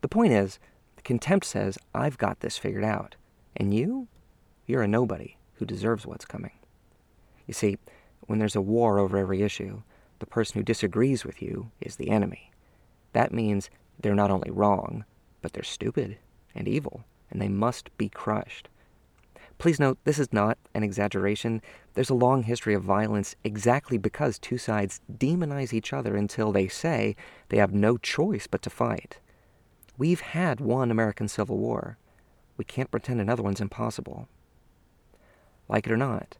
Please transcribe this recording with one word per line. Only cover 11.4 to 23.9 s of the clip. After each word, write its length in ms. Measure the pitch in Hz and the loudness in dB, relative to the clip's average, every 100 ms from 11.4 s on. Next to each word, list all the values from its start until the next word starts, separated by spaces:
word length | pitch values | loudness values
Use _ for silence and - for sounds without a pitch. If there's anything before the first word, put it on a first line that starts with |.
you 300 | - - 113 _ | -8 -8 -10 _
is 180 | - - | -14 -8
the 120 | - | 0
enemy. 400 | 107 95 90 - _ _ _ _ _ _ | 2 2 -4 -18 _ _ _ _ _ _
That 180 | - 120 | 0 0
means 380 | 113 110 101 - - _ _ | 2 0 0 -2 -14 _ _
they're 160 | 107 101 | 0 4
not 160 | 101 | 4
only 180 | 95 - | 2 -2
wrong, 560 | 92 104 98 - 110 107 _ _ _ | 2 4 4 0 -8 -12 _ _ _
but 100 | - | -12
they're 80 | - | -10
stupid 560 | - - 113 120 107 104 _ _ _ - | -10 -6 -4 -2 -4 -8 _ _ _ -8
and 120 | - | -2
evil, 380 | 117 143 - 113 _ _ | -2 -4 -12 -18 _ _
and 100 | 104 | -4
they 80 | 98 | -2
must 480 | 98 110 123 - _ | 0 0 -2 -12 _
be 140 | 104 | -6
crushed. 600 | - - 107 98 - - _ _ _ _ _ _ - - - | -4 -2 -2 -2 -14 -20 _ _ _ _ _ _ -20 -20 -2
Please 200 | - 151 | 0 4
note, 200 | 139 131 | 2 2
this 140 | - 147 | 0 0
is 160 | 135 | 2
not 240 | 110 104 113 _ | 2 2 0 _
an 80 | - | -4
exaggeration. 800 | 107 98 101 98 98 104 117 113 - - _ | -2 0 -2 0 0 0 -2 -4 -6 -20 _
There's 160 | - 127 | -2 2
a 60 | 131 | 4
long 260 | 123 131 | 6 4
history 320 | 113 120 - | 2 -2 2
of 80 | 104 | 0
violence 540 | 92 98 107 107 98 - | 4 2 4 0 -2 -6
exactly 560 | 120 107 107 127 - | -6 0 2 2 2